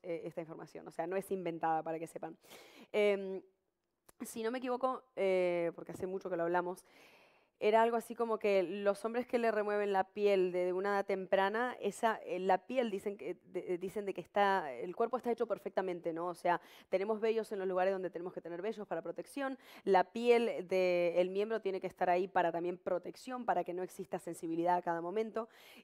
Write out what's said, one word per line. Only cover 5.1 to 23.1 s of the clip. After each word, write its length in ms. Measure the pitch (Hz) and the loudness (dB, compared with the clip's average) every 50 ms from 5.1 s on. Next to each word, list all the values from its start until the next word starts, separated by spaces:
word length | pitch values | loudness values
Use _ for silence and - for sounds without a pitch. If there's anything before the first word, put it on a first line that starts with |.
| - | -4
eh, 560 | - 196 190 185 185 180 180 175 175 170 170 165 | 0 2 2 4 4 4 2 2 0 0 -2 -4
porque 180 | - 165 - 165 | -6 -12 -12 -10
hace 140 | - 196 185 | -8 -6 -4
mucho 220 | 185 190 - 185 | -4 -4 -6 -4
que 60 | 180 | -2
lo 80 | 170 170 | 0 0
hablamos, 400 | 170 175 180 175 175 185 - - _ - - - - - - _ _ _ _ _ _ _ - | 2 2 2 2 0 -4 -10 -12 _ -20 -20 -20 -20 -20 -20 _ _ _ _ _ _ _ 0
era 220 | - 214 214 226 | 2 4 6 6
algo 160 | 226 233 233 226 | 4 4 2 -2
así 160 | 220 - 233 | -4 -4 -4
como 240 | - 233 233 220 220 | -4 -2 -2 -2 0
que 240 | - 208 202 196 | 2 4 4 4
los 420 | 180 156 190 208 202 202 202 196 - | 4 2 -2 -2 0 0 0 0 -2
hombres 220 | 220 226 240 240 | -4 -4 -4 -4
que 140 | - - 233 | -2 -2 0
le 120 | 233 226 | 2 2
remueven 400 | 214 214 208 208 208 208 208 208 | 0 0 0 0 0 0 0 2
la 120 | 196 190 190 | 2 0 0
piel 480 | - - 214 202 202 202 190 185 185 | 0 -2 2 4 4 6 6 4 2
de 220 | 175 180 180 180 180 | 2 0 0 0 0
una 160 | 185 196 202 | 0 0 0
edad 160 | 202 196 196 | 0 0 0
temprana, 680 | - 196 190 185 180 196 190 190 196 208 220 247 254 233 - | 0 -2 -4 0 2 4 4 4 4 2 0 -2 -2 -4 -4
esa, 400 | - 202 190 - - 226 214 - - | -4 -6 -4 0 0 0 0 0 -4
eh, 160 | - 165 180 | -6 -6 -2
la 200 | 185 190 185 185 - - | 2 2 2 2 2 -2
piel 240 | 247 262 240 226 | -2 -2 0 0
dicen 260 | 190 196 - 214 202 - | -2 -4 -4 -6 -8 -6
que, 180 | 127 156 175 - _ | -8 -8 -10 -10 _
de, 280 | 175 175 185 - - 180 | -10 -10 -8 -4 -4 -4
eh, 40 | 170 | -4
dicen 260 | 180 196 - 214 202 | -4 -6 -6 -6 -6
de 80 | 196 180 | -6 -6
que 80 | - | -8
está, 500 | 165 - - 208 202 196 196 190 165 147 | -8 -4 2 4 4 4 4 2 0 -4
el 240 | 127 117 - 180 170 | -6 -8 -8 -8 -2
cuerpo 220 | - 233 226 254 240 | -2 -2 -2 -2 -4
está 140 | - 240 | -2 -2
hecho 160 | 226 - 240 226 | -2 0 0 -2
perfectamente, 680 | 202 185 - 196 - 208 190 185 175 175 170 175 160 | -2 -4 -6 -4 -4 -2 -2 -2 -4 -4 -4 -4 -4
¿no? 140 | 165 170 180 | -4 -4 -6
O 80 | 170 | -6
sea, 260 | - - 180 175 170 - - - - - - | -2 2 2 2 2 0 -8 -20 -20 -8 -2
tenemos 300 | - 185 196 214 220 214 | 0 0 2 0 -2 0
vellos 320 | 214 220 220 220 214 - | 0 0 0 0 -2 -4
en 80 | 220 196 | -4 -4
los 80 | 185 190 | -2 0
lugares 260 | 185 180 185 190 196 | 2 2 2 2 2
donde 180 | 185 185 170 | 0 -2 -4
tenemos 220 | - 170 175 180 165 | -6 -6 -8 -8 -8
que 80 | 185 | -10
tener 200 | - 165 175 170 | -10 -10 -10 -6
vellos 260 | 180 220 220 208 208 - | -6 -6 -6 -6 -6 -6
para 140 | 180 165 | -6 -6
protección, 560 | 160 170 165 - 175 - - 285 277 269 269 - - - - - - | -6 -8 -8 -10 -10 -10 -6 -6 -4 -4 -6 -8 -12 -20 -16 -6 2
la 180 | 196 190 180 180 | 6 6 6 6
piel 640 | - - 233 233 240 233 233 233 220 165 139 185 175 | 4 0 0 4 6 6 6 6 2 -2 -4 -4 0
del 640 | 190 185 185 180 180 175 175 175 170 175 185 185 | 2 4 4 4 4 4 2 2 4 4 2 2
miembro 280 | 190 196 208 220 226 214 | 2 -2 -2 0 -2 -2
tiene 220 | - 196 190 190 | -2 -2 -4 -4
que 60 | 190 180 | -6 -6
estar 220 | - - 185 180 | -2 0 2 4
ahí 180 | 175 180 190 185 | 4 4 2 2
para 240 | - 185 170 170 | 2 2 2 2
también 260 | 165 170 170 175 180 175 | 2 0 -2 -2 -4 -4
protección, 680 | - 196 180 175 - 190 | -2 -2 -2 -2 -4 -8